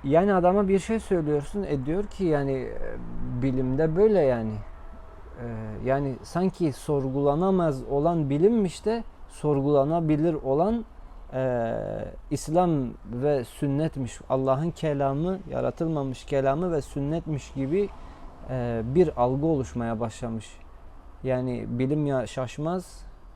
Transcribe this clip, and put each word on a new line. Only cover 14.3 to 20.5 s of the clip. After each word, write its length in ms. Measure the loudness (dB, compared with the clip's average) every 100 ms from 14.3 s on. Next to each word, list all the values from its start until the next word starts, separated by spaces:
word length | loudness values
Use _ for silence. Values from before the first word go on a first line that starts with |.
| 0 2 2 0
kelamı, 680 | -2 -2 0 0 0 -2 -4 -4
yaratılmamış 760 | -2 -2 -2 -2 0 -2 -6 -2
kelamı 460 | 0 2 2 0
ve 100 | -2
sünnetmiş 720 | -2 -4 -2 -2 -2 -6 -4
gibi, 360 | -6 0 0 0 -6 -16 -16 -16 -14 -6
e, 320 | -4 -2 -2 0
bir 360 | 4 4 4
algı 240 | 2 4 2
oluşmaya 540 | 0 0 -4 -2 -2
başlamış. 600 | -4 -6 -6 -6 -10